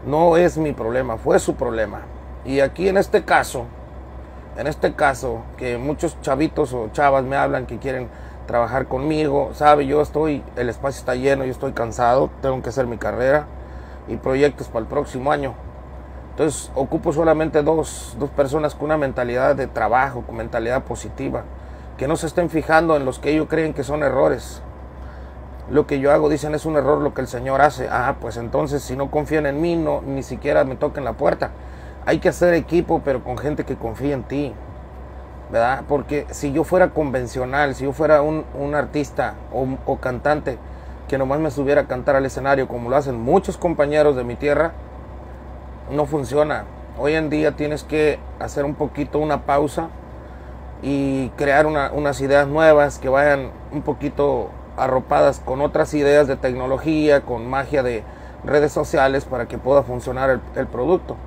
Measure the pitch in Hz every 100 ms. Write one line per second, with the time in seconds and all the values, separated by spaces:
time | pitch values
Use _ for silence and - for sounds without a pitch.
0 | 127 147 170 165 175 143 156 131 113 123
1 | 131 110 143 180 - 151 123 113 107 104
2 | - - - - - 135 135 - 190 190
3 | - 208 - 165 131 135 120 - - -
4 | - - - - - - 127 151 180 -
5 | 147 127 131 113 117 - 127 120 135 147
6 | 170 - - 131 156 - 147 123 110 -
7 | 143 135 131 139 139 139 123 117 131 131
8 | 127 - - - - 120 113 127 127 131
9 | 147 156 151 139 139 - 147 147 139 147
10 | 147 147 156 143 - - 123 110 139 131
11 | - 127 135 139 131 123 135 131 117 107
12 | 120 127 147 - 135 131 123 120 123 113
13 | 107 107 127 147 143 - - - - -
14 | - 110 131 135 143 135 131 117 107 135
15 | 143 131 135 147 135 117 - - - -
16 | - - - - 151 135 - 127 135 160
17 | 165 147 165 156 160 151 147 160 147 -
18 | - 117 139 - 135 151 151 - 147 156
19 | 139 120 120 120 139 135 123 - 107 120
20 | 135 123 113 117 113 120 113 131 - 123
21 | 107 - 135 123 - - - - - -
22 | 131 160 160 - 170 160 143 160 165 151
23 | 131 123 143 151 160 160 160 151 127 151
24 | 139 131 156 131 - - - - - -
25 | - - - - - - - 131 143 143
26 | 135 156 151 147 147 151 160 156 131 151
27 | 143 - 131 120 131 135 147 - - 117
28 | 123 135 120 113 117 135 151 143 - 131
29 | 139 151 135 151 147 143 170 170 151 143
30 | 131 135 123 123 143 151 135 127 147 -
31 | 127 110 151 175 131 - - - - -
32 | - 156 185 - 175 170 - 165 165 160
33 | 147 127 117 120 139 143 - 127 113 107
34 | 135 139 104 135 143 107 - - - -
35 | - - - - - 117 117 135 - 147
36 | - 147 - 123 147 135 151 180 180 -
37 | 147 127 120 131 127 139 147 123 139 131
38 | 151 151 147 156 - - 143 147 - 151
39 | 139 - 120 104 - 120 131 131 - 139
40 | 127 123 143 151 143 120 - - - -
41 | - 135 135 143 156 143 135 147 - -
42 | 123 135 135 135 135 139 131 120 120 135
43 | 135 120 117 185 185 - 175 160 143 151
44 | 147 131 120 120 143 147 165 - - -
45 | - - - - - - - - - 139
46 | 143 151 123 143 151 120 104 - - -
47 | 139 160 156 151 151 143 147 151 - 156
48 | 151 135 - - 120 - 143 139 143 -
49 | 139 147 151 143 - 139 147 - 165 -
50 | - - - - - - - - 135 139
51 | 139 135 127 - 147 139 156 151 139 139
52 | 147 131 135 143 143 151 160 151 143 -
53 | 131 135 147 139 123 - - 147 147 131
54 | 143 - 143 127 101 - - - 127 127
55 | - 147 147 131 - 131 147 156 156 151
56 | 143 147 139 131 131 127 127 135 147 156
57 | 151 143 131 120 117 135 131 143 123 117
58 | 104 - - - - 147 147 160 147 156
59 | 135 135 - 127 117 123 123 139 123 123
60 | 127 127 135 127 - - 127 120 131 180
61 | - 120